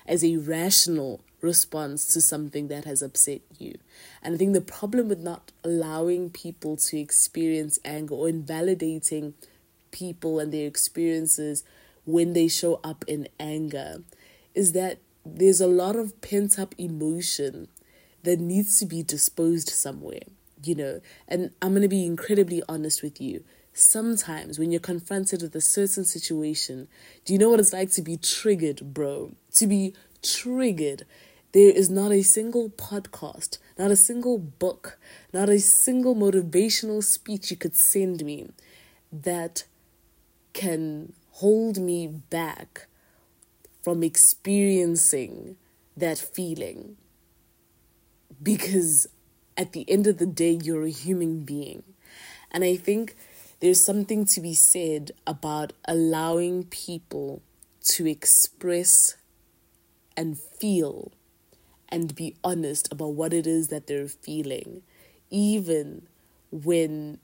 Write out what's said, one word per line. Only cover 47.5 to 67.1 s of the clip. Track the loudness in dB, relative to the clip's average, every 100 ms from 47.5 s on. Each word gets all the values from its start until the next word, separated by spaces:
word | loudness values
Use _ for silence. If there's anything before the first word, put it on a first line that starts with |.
| _ _ _ _ _ _ _ _ -6
Because | 0 0 2 2 4 2 0 _ _ _ _ -6
at | -6
the | -6 0
end | 2 4
of | 2
the | 0
day, | 0 0 0
you're | -2 -4
a | -4
human | -6 -4 -2 -2 -4
being. | -6 -10 -10 -14 -20 _ _ -20 -20 -20 -8
And | -2
I | 0
think | 0 0 0 -2 -12 -20 -20 -20 0
there's | 4 4
something | 4 2 0 0 2
to | 0
be | 0
said | 4 4 4 0 -4 -6 -10 -8
about | -6 -4 -4 -6 -8 -2
allowing | 2 2 2 0 0 0 -4
people | -6 -12 -10 -12 -10 -8 -8 -10 _ _ -20 _
to | -2 0 0
express | 0 4 6 4 -2 -2 0 4 6 4 0 _ _ _ _ _ _ _ _ _ -6
and | -6 -6
feel | -12 -6 0 2 0 -4 -14 _ _ _ _ _ _ _ -8
and | -4 -4
be | -6 -10 -6
honest | -6 -4 -4 -4 -6
about | -6 -6
what | -4 -2
it | -2 0
is | -2 -2
that | -6 -6
they're | -8 -8
feeling, | -12 -10 -8 -6 -8 -12 -20 _ _ _ _ -6
even | 0 2 0 0 -2 -2 -12 -20 _ _ _ -14
when | -6 0 2 2 -4 -10